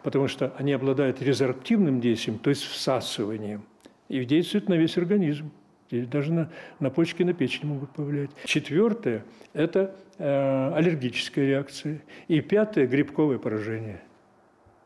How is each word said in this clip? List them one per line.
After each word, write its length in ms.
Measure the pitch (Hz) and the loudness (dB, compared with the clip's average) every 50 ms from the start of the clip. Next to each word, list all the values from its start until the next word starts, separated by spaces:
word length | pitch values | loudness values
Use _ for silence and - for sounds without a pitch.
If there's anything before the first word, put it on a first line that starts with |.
| - | -4
потому 240 | 135 123 139 139 127 | -2 0 2 2 0
что 260 | - - 135 123 - - | 0 -2 -4 -4 -4 -2
они 160 | 139 143 139 | -2 0 0
обладают 480 | 123 135 135 131 139 139 131 127 - | 0 2 0 2 2 2 0 0 0
резорптивным 800 | 123 139 131 117 135 131 123 - - - 233 208 190 147 131 123 | 0 0 2 2 2 0 -2 -2 -2 2 2 4 4 4 2 2
действием, 380 | 117 120 110 - - 120 110 - | 2 2 2 0 0 -4 -4 -2
то 100 | - 143 | 0 0
есть 140 | 143 - - | 0 0 -2
всасыванием. 960 | - - - - 147 131 117 - - - - 107 101 110 107 107 104 104 104 - - _ _ - - _ _ _ - | -8 -10 -6 -2 -2 -2 -2 -2 -4 -6 -4 -4 -4 -4 -6 -6 -6 -8 -8 -10 -14 _ _ -20 -20 _ _ _ -6
И 160 | - 131 127 | -4 -4 0
действуют 460 | 117 147 170 170 - - 208 202 - | 2 2 2 2 2 0 -2 0 2
на 60 | 175 | 2
весь 240 | 160 160 160 - 185 | 4 2 2 2 0
организм. 500 | 175 170 208 208 180 147 147 147 156 147 - - _ _ _ _ _ - | 0 2 2 2 2 2 0 -2 -6 -12 -16 -18 _ _ _ _ _ -6
И 120 | 123 120 | -4 -4
даже 300 | 127 120 139 147 139 156 | -4 -2 -2 -2 0 0
на, 200 | 170 165 156 165 - - - - - - | 0 0 0 -2 -6 -14 -18 -16 -8 -4
на 120 | 147 131 | -4 -2
почки, 320 | 135 - 165 165 - - 180 | 2 2 0 0 2 0 0
на 100 | 180 175 | 0 2
печень 340 | 175 131 123 - - 147 147 | 0 0 -2 -2 -2 -4 -4
могут 220 | 147 135 143 139 | -4 -4 -6 -8
повлиять. 400 | - - 147 143 147 143 143 135 - - - | -8 -6 -4 -2 -2 -2 -4 -4 -8 -10 -6
Четвертое — 800 | - - 151 143 - 139 175 220 233 208 226 - 127 113 107 - - - - - - - | -4 -2 -2 -2 0 2 2 4 4 2 0 -2 -2 -2 -4 -4 -10 -20 -20 -20 -8 -4
это, 420 | 143 156 165 - 190 196 196 - - - - - - | -2 0 2 2 2 0 0 -2 -10 -20 -20 -12 -6
э, 520 | 165 143 139 139 139 135 135 135 131 135 147 | -2 0 2 2 2 2 2 2 0 0 2
аллергическая 720 | 156 165 180 165 143 127 120 113 - - - - 147 139 135 | 2 2 2 2 0 -2 -4 -4 -4 -6 -4 0 0 2 2
реакция. 560 | 135 135 143 - - - - 151 156 147 - - - - - - | 2 0 -2 -4 -8 -10 -8 -6 -8 -8 -10 -16 -20 -12 -2 0
И 120 | 165 151 | 0 0
пятое — 440 | - - 202 208 214 214 - 160 131 120 | 2 4 4 4 4 4 2 2 2 4
грибковое 520 | 127 143 147 - - - 156 147 127 110 | 4 2 2 2 2 2 2 2 2 0
поражение. 640 | - 120 110 107 104 113 113 110 110 107 95 90 - - _ _ _ _ _ _ _ _ _ _ _ _ _ _ _ | -2 -2 -2 -2 -2 -4 -6 -6 -6 -8 -10 -12 -16 -20 _ _ _ _ _ _ _ _ _ _ _ _ _ _ _